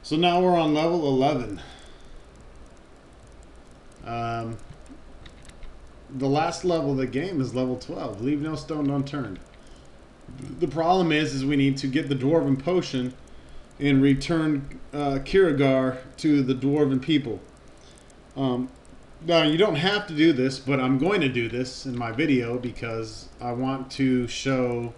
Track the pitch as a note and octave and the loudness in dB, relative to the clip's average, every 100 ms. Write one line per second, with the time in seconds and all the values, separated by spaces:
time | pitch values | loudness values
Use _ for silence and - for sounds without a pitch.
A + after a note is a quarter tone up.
0 | - D#3+ F3 F3 F#3 F3 D#3 D3+ E3 F3 | -2 2 4 4 4 4 4 4 4 2
1 | D3 C3 C3+ D3 A2 G2 - - - - | 2 4 4 2 -4 -10 -14 -20 -20 -20
2 | - - - - - - - - - - | -18 -20 -20 -20 -20 -20 -20 -20 -20 -20
3 | - - - - - - - - - - | -20 -20 -20 -20 -20 -20 -20 -20 -20 -18
4 | - A#2 A#2 A#2 A#2 A#2 - - - - | -10 -6 -4 -4 -6 -10 -14 -20 -20 -20
5 | - - - - - - - - - - | -20 -20 -20 -20 -20 -16 -16 -16 -20 -20
6 | - C3 C3+ C#3+ E3 E3 F3+ E3 C#3+ C3+ | -14 -4 2 2 2 0 0 0 0 0
7 | C3 A#2+ F3+ F3 B2+ A#2+ B2+ B2+ - F3+ | -2 -2 -2 -2 -2 -2 -2 -4 -8 -8
8 | C#3+ G2+ A#2+ D3 D#3 D3+ - D#3 C#3 C#3 | -8 -4 -2 -2 -2 -6 -6 -2 0 0
9 | C#3 D3 A2+ F#2 - - - - - - | -2 -4 -8 -10 -16 -20 -20 -20 -20 -20
10 | - - - - - - E3 C#3+ D#3+ F#3+ | -20 -20 -18 -16 -14 -6 -4 -2 2 4
11 | E3+ D3+ D3+ C3+ C3+ C#3+ C#3 C3+ C3+ C#3 | 4 2 0 -2 0 2 2 2 0 -2
12 | C#3 C#3 C3 E3 C#3+ C3+ - F#3 F3 C3 | 0 0 2 2 2 0 2 0 0 -4
13 | B2+ - - - - - - - C#3+ C3+ | -4 -8 -18 -20 -16 -18 -18 -4 4 6
14 | C#3 C3+ - E3+ D#3 D3 C#3 - - D3 | 6 4 2 0 0 -2 -4 -14 -10 -4
15 | C#3+ C#3 C3+ F#3+ F#3 C#3 C#3 C3 C3 B2 | -2 -2 2 4 4 4 4 4 0 -4
16 | - - D#3 D3 B2+ B2+ C3 D3 D3 C3 | -12 -4 2 2 2 0 0 2 2 2
17 | B2+ D3+ A#2+ G2+ - - - - - - | 2 0 0 -8 -10 -20 -20 -20 -20 -20
18 | - - - - C3+ B2 B2+ - - - | -20 -20 -16 -4 -2 0 -4 -8 -20 -20
19 | - - D#3+ E3 D3+ D#3+ G#3 D3+ F3+ G#3 | -20 -12 2 4 4 4 4 4 2 0
20 | G#3 D3+ E3 C3+ C3 C3+ - C#3 C3 C3+ | -2 4 4 6 2 -2 -2 0 2 2
21 | D#3+ G3+ C#3+ B2 A#2 A#2 B2 - C3+ A#2+ | 2 2 2 0 -2 -4 -6 -8 -8 -6
22 | A#2 A2 D#3 C3 A#2 B2 B2 - A#2 A2+ | -6 -2 2 2 2 -4 -6 -8 -6 -6
23 | A2 G#2+ - - B2 A#2+ C3 C3+ B2+ - | -6 -10 -18 -10 -6 -2 -2 -4 -8 0
24 | C3+ B2+ A#2+ - C#3 C3 B2 A#2+ A#2 | 2 2 0 -4 -2 0 0 -2 -6